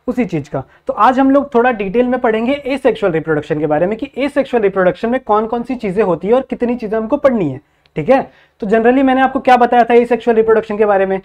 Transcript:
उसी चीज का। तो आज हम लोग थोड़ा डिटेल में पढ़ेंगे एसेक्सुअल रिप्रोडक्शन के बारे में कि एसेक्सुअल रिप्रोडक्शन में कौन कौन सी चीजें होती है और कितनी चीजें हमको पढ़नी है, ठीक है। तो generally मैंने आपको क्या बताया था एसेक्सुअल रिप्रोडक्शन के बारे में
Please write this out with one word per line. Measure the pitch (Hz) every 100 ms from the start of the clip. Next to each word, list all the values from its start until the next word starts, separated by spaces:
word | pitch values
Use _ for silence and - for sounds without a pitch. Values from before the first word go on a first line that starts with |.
| -
उसी | 247 220
चीज | 160 135
का। | 139 - _ -
तो | 269
आज | 220 262
हम | 269
लोग | 277 277 233
थोड़ा | 247
डिटेल | 226 196 233 247
में | 254
पढ़ेंगे | 247 220 233 285
एसेक्सुअल | 277 269 262 - 196
रिप्रोडक्शन | 160 156 151 147 151
के | 151
बारे | 151 180
में | 214
कि | 277 -
एसेक्सुअल | 277 285 269 240
रिप्रोडक्शन | 196 190 180 170 226
में | 254
कौन | - 214 220
कौन | 240
सी | 233 247
चीजें | 208 185
होती | 202 165 185
है |
और | 247 262
कितनी | 226 165 240
चीजें | 214 220
हमको | 220 285
पढ़नी | 285 240 160
है, | 131 - _ _ -
ठीक | 156
है। | 262 - _ _ _
तो | 202
generally | 226 226 262
मैंने | 262 254
आपको | 262 262
क्या | - 247
बताया | 240 240
था | 233 240
एसेक्सुअल | 240 240 240 220
रिप्रोडक्शन | 220 220 220 208
के | 214
बारे | 196 190
में | 190